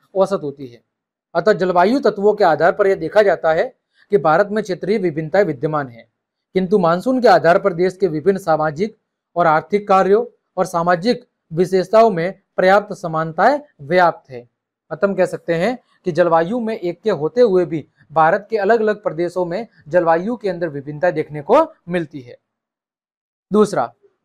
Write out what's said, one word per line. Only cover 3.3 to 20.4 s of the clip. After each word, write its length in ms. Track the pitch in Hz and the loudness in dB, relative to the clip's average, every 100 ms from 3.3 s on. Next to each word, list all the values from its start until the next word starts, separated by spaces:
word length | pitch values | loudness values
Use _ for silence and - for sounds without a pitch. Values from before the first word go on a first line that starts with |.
| 165 165 | 2 0
है 120 | 160 247 - _ _ _ | 0 -2 -8 _ _ _
कि 60 | 202 | 0
भारत 300 | 156 160 196 | 2 2 2
में 120 | 214 | -2
क्षेत्रीय 360 | 208 175 175 214 | -6 -8 -4 -2
विभिन्नताएं 460 | 185 151 156 190 | -2 -4 -2 0
विद्यमान 440 | 202 131 151 151 135 | 0 -2 -4 -4 -8
हैं, 180 | 117 - _ _ _ _ | -14 -20 _ _ _ _
किंतु 240 | 185 185 208 | -4 0 2
मानसून 420 | 165 175 240 262 | 2 0 -2 2
के 60 | 233 | 4
आधार 300 | 175 160 180 | 6 4 2
पर 140 | 196 | 0
देश 220 | 170 185 185 | 0 -2 0
के 120 | 190 | -4
विभिन्न 300 | 156 151 190 | 0 -2 -2
सामाजिक 560 | 185 156 156 147 214 - _ _ _ 170 | -2 0 -2 -4 -8 -8 _ _ _ 0
और 100 | 170 | 2
आर्थिक 400 | 156 160 202 202 | 2 0 -4 2
कार्यों 360 | 190 190 208 247 _ _ - | 2 4 2 0 _ _ -6
और 100 | 180 | -4
सामाजिक 580 | 170 175 180 202 240 - _ _ | -2 0 0 0 -4 -6 _ _
विशेषताओं 600 | 160 180 190 180 220 226 | -4 -2 0 2 4 4
में 300 | 175 170 190 _ - | 2 -6 -8 _ 0
पर्याप्त 380 | 185 202 202 | 2 2 0
समानताएं 640 | 180 170 160 160 160 208 285 285 _ | -10 -8 -6 -6 0 0 0 -6 _
व्याप्त 480 | 139 180 170 - _ | -2 2 2 0 _
है। 180 | 127 120 _ _ _ _ | -20 -20 _ _ _ _
अतः 160 | 156 202 | -4 -4
हम 80 | |
कह 120 | 185 180 | 0 -2
सकते 280 | 165 - | -4 -6
हैं 240 | 165 196 254 _ _ 185 | -2 -2 -4 _ _ -6
कि 60 | |
जलवायु 460 | 156 170 165 170 247 | 0 2 2 0 -4
में 140 | 220 220 | -6 -6
ऐक्य 340 | 175 170 220 | -6 -6 -4
होते 280 | 165 156 247 | -4 -4 2
हुए 220 | 240 180 165 | 2 2 0
भी 180 | 156 - _ _ | -6 -10 _ _
भारत 340 | 147 160 196 196 | 2 2 2 -2
के 60 | 226 | -4
अलग 220 | 196 233 | 0 2
अलग 220 | 214 208 | 0 -2
प्रदेशों 420 | 175 156 175 185 175 | -6 -4 -6 -4 -4
में 200 | 180 226 _ - | -6 -10 _ -2
जलवायु 480 | 175 165 165 196 | 0 2 0 0
के 120 | 247 | -6